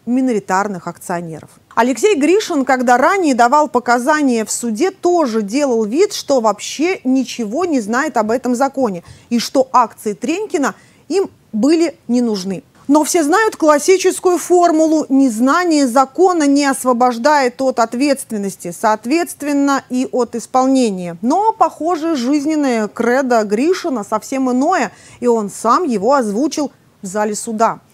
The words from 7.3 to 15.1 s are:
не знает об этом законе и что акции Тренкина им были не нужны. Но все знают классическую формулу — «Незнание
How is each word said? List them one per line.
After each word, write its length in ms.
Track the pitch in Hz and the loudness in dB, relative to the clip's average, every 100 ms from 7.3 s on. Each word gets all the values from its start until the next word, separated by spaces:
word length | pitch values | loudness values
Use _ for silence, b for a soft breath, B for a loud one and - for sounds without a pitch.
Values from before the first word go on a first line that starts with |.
| - 214 262 | -6 -6 -4
не 160 | 359 277 | -2 -2
знает 360 | 202 240 285 247 | -2 -2 -2 -2
об 140 | 214 | -2
этом 240 | 240 247 | -2 -2
законе 480 | 240 269 269 240 175 B B B | 0 -2 0 -2 -4 B B B
и 120 | 233 | -4
что 280 | - 277 254 | 0 0 0
акции 400 | 247 220 - 220 | 0 -2 -4 -10
Тренкина 640 | 202 240 339 427 349 254 b b b b | -6 -6 -6 -4 -4 -4 b b b b
им 200 | 359 370 - _ | -4 -4 -8 _
были 460 | 214 262 330 330 - - | -2 0 2 0 -4 -4
не 160 | 247 | -2
нужны. 400 | 240 208 185 185 - b b | 0 -2 -6 -10 -12 b b
Но 160 | 294 | 2
все 180 | 302 359 | 2 0
знают 320 | 294 381 440 | 2 2 2
классическую 840 | 427 311 294 294 370 370 - 370 349 | 0 2 2 4 2 2 0 0 0
формулу — 720 | - 349 349 311 320 311 | 2 2 4 4 2 2
«Незнание 760 | - | 2